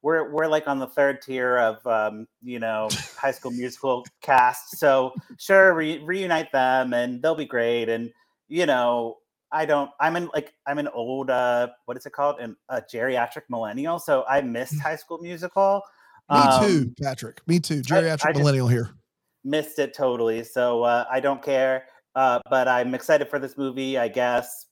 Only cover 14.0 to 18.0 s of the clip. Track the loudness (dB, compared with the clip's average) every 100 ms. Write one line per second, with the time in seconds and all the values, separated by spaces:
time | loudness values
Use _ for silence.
14 | 0 0 2 -2 0 -6 -6 -6 -6 -8
15 | -12 -14 -12 -12 -6 0 2 2 -4 _
16 | _ _ _ 4 6 6 4 2 0 -6
17 | -8 -8 -12 -14 0 0 0 -4 2 2